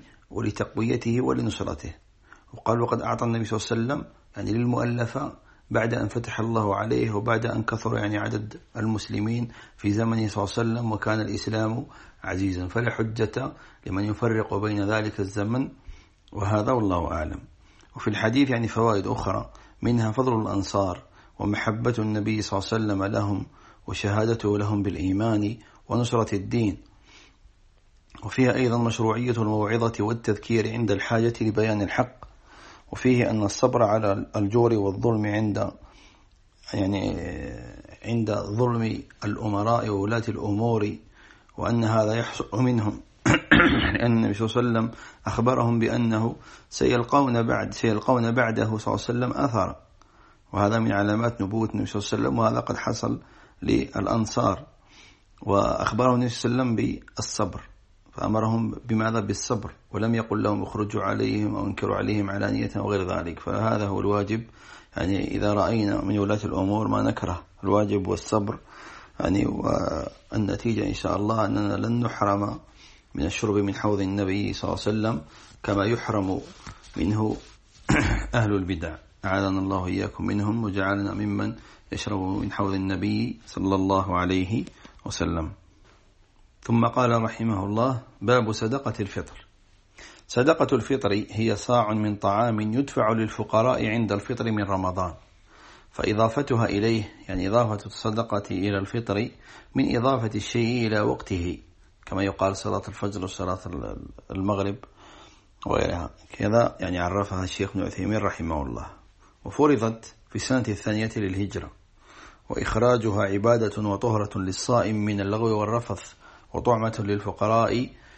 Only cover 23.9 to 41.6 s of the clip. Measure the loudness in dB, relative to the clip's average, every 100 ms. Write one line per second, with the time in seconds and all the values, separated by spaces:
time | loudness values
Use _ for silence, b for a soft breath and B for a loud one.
23.9 | -4 0 2 2 0 0 0 0 0 -2
24.9 | -2 0 0 2 0 0 -4 B B B
25.9 | -2 0 0 0 -2 -2 0 0 -2 -8
26.9 | B B B B B -20 _ _ _ _
27.9 | _ _ -14 -6 2 4 4 4 2 2
28.9 | 2 2 2 0 0 0 2 2 2 0
29.9 | 0 -2 -2 -2 -2 0 0 0 0 0
30.9 | 0 0 2 2 0 0 2 2 2 0
31.9 | 0 -2 -4 -20 -20 B B B B B
32.9 | -2 2 4 4 2 0 2 2 4 4
33.9 | 4 2 0 -2 -2 2 4 4 4 2
34.9 | 0 0 2 0 0 0 0 -4 -6 B
35.9 | B B B B _ _ _ -8 -2 0
36.9 | 0 -2 -4 -6 -8 -10 -12 -14 -18 -20
37.9 | -12 -4 -2 0 -2 -2 0 2 2 -2
38.9 | -4 -10 -8 -6 -4 -2 0 2 2 0
39.9 | -2 -2 -2 -2 -4 -2 0 2 2 0
40.9 | -4 -12 B B B B -6